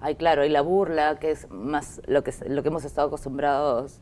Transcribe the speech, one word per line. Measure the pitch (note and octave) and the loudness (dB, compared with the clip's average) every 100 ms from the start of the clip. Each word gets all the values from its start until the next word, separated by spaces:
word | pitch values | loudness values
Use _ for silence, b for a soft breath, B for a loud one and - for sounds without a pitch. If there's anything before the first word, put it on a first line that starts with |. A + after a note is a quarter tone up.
hay, | D3+ D3+ | -6 0
claro, | E3 D3 | 2 4
hay | D3 | 4
la | D3 | 4
burla, | D3+ F#3+ F#3+ D#3+ D3+ D3+ | 4 2 2 2 0 0
que | D#3 | -2
es | D3+ - | -4 -6
más | F#2+ B2 D3 C#3 - - | -10 -4 -4 -6 -12 0
lo | C#3 | 0
que | C3+ | 0
s-, | - - | -8 -4
lo | C#3 | -2
que | D3 | -2
hemos | D#3+ | -4
estado | C#3 - D3 | -6 -2 -2
acostumbrados, | D3 C#3 C3+ C#3+ C#3 D3 A#2+ C#3 - | -2 -8 -2 0 2 2 0 -4 -14